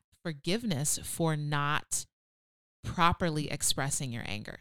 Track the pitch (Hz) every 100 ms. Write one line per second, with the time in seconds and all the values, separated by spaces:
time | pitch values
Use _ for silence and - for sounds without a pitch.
0 | _ _ 170 143 170 226 233 135 151 -
1 | - - 160 151 147 147 143 151 - -
2 | - _ _ _ _ _ _ _ - -
3 | 170 - 175 151 - 147 - - 139 -
4 | 135 113 - 104 - -